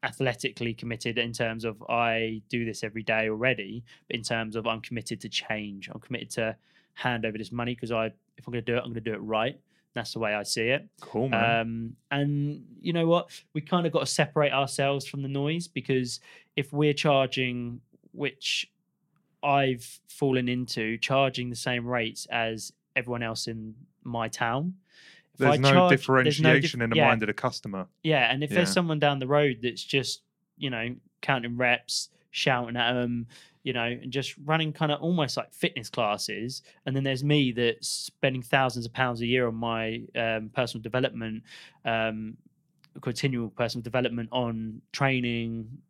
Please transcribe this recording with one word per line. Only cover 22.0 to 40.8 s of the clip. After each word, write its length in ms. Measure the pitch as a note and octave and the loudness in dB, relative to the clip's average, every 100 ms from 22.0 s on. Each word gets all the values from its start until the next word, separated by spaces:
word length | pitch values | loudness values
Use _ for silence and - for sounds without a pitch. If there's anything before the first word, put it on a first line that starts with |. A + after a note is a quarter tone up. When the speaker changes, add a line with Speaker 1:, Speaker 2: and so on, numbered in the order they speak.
| A2+ - - | -2 -6 -6
Speaker 1:
as 460 | A#2+ A2+ A2+ - _ _ - | -2 -2 -4 -10 _ _ -4
everyone 280 | A#2+ A#2+ | -2 -4
else 240 | A#2 A2+ - | -4 -4 -6
in 280 | A2+ A2 A2 - _ | -8 -10 -14 -20 _
my 240 | B2+ A#2 A2+ | -8 -4 -4
town. 480 | - A#2 B2+ E3+ F#3 _ - - - _ | -2 -2 0 -2 -6 _ -20 -20 -20 _
If 60 | _ | _
Speaker 2:
There's 200 | C3+ D3 | 4 6
Speaker 1:
I 20 | |
Speaker 2:
no 100 | C#3 | 8
Speaker 1:
charge, 180 | C#3 F3+ F3 - | 10 10 6 6
there's 320 | C3 C3 C#3+ | 6 6 6
no 120 | D#3 | 6
Speaker 2:
differentiation 260 | C3+ D3 B2 | 6 4 0
Speaker 1:
dif-, 40 | |
Speaker 2:
in 60 | A#2 | 2
the 40 | C3 | 6
Speaker 1:
yeah. 120 | C#3 | 6
Speaker 2:
mind 140 | A#2 | 6
of 40 | G#2+ | 2
the 60 | |
customer. 540 | G#2 C3 - A2 F#2+ F#2 _ | 0 -2 -2 -8 -6 -8 _
Speaker 1:
Yeah, 280 | D#3+ D3+ A#2 | 2 4 4
and 120 | C3 | 2
if 60 | D3 | 0
there's 200 | F3+ F3+ | 2 4
Speaker 2:
Yeah. 40 | |
Speaker 1:
someone 260 | F#3 F3 D#3 | 2 2 4
down 200 | D3 C#3 | 4 2
the 80 | C3 | 2
road 320 | D3 D3 A#2 | 4 4 2
that's 220 | A#2+ A2+ | -4 -4
just, 380 | - C#3 A#2+ - _ _ _ _ | -2 0 0 -8 _ _ _ _
you 120 | C#3 | -6
know, 260 | A#2+ A#2 B2 _ _ | -4 -6 -8 _ _
counting 360 | - C3+ A#2+ A#2+ | 0 0 0 0
reps, 520 | B2 A#2+ - - - _ _ | 2 2 0 -6 -6 _ _
shouting 440 | - - B2 A#2+ A#2+ | -2 2 2 0 0
at 180 | A#2+ B2 | 2 2
'em, 320 | A#2+ A#2+ A#2 - - _ | 0 -2 -6 -14 -20 _
you 100 | - | -6
know, 100 | B2 | -2
and 280 | A#2 B2 B2+ | -2 -4 -4
just 240 | C3 C3 - C#3+ | -4 -4 -8 0
running 260 | D#3+ D#3 | 0 0
kinda 240 | D3+ D#3 D3 | 0 0 0
almost 400 | E3 F3 C3+ - | 0 2 0 -2
like 160 | - | -6
fitness 360 | - E3+ - A2 | -2 -2 -2 -8
classes, 720 | - A2 G#2 - G2+ A#2 C3 - _ - | -2 0 0 -4 -6 -8 -8 -16 _ -4
and 100 | C3+ | -2
then 80 | |
there's 200 | C3+ C3 | -2 0
me 280 | C#3+ D3 C3 | 2 4 4
that's 360 | A#2 A#2+ A2+ - | 2 0 0 -6
spending 540 | - - _ C#3 C3 | -8 -8 _ 0 0
thousands 440 | A#2+ C#3 C3 A#2+ A#2 | 0 2 2 0 -6
of 80 | |
pounds 280 | A#2+ C3 A#2 | -2 0 0
a 40 | A#2 | 0
year 200 | B2+ A#2+ | 2 2
on 80 | A2+ | 0
my, 480 | A#2 A2+ A2 A2+ A2 B2+ | -2 -2 -2 -4 -6 -2
um, 340 | A2+ A2 A2 | 0 0 -2
personal 320 | - A#2+ A#2 | -2 -2 -4